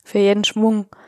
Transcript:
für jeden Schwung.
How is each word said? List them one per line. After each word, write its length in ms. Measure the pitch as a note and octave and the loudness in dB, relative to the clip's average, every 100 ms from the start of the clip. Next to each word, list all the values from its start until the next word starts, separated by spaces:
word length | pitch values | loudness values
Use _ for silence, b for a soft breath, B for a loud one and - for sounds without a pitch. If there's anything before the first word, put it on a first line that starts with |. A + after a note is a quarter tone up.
| - | -6
für 140 | G3+ | 0
jeden 260 | G3+ G#3 G3+ | 0 0 -2
Schwung. 400 | G#3+ A3 G#3+ G3 B | 0 0 0 -6 B